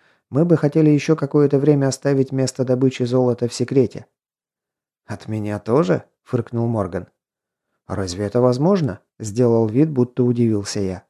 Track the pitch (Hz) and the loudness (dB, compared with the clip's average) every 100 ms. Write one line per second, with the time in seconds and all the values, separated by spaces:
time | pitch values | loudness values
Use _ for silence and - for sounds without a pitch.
0 | _ _ _ 123 175 160 147 160 156 147 | _ _ _ 0 2 2 2 2 4 4
1 | - 156 139 147 143 139 143 147 135 131 | 2 -2 0 2 2 2 4 4 2 -2
2 | 143 139 135 135 131 - 127 127 131 127 | 0 0 0 0 -2 -2 -2 2 0 0
3 | 120 127 123 120 120 - 120 135 117 - | -2 0 0 0 -4 -4 -2 2 0 -2
4 | - _ _ _ _ _ _ _ _ _ | -20 _ _ _ _ _ _ _ _ _
5 | - 107 - 110 104 104 - 123 180 147 | -14 -12 -8 -6 -4 -6 -2 0 0 -2
6 | - _ - 123 113 117 117 113 92 90 | -6 _ -6 -4 -4 -4 -2 -2 -4 -6
7 | 95 _ _ _ _ _ _ _ - 92 | -10 _ _ _ _ _ _ _ -10 -8
8 | 95 90 101 120 123 123 156 202 143 90 | -6 -6 -4 0 0 0 0 0 -2 -6
9 | _ - 110 104 120 117 110 113 160 135 | _ -14 -8 0 2 2 2 0 0 0
10 | 123 - 123 120 117 107 101 107 95 92 | -2 0 0 2 0 0 -4 -6 -6 -6
11 | - | -12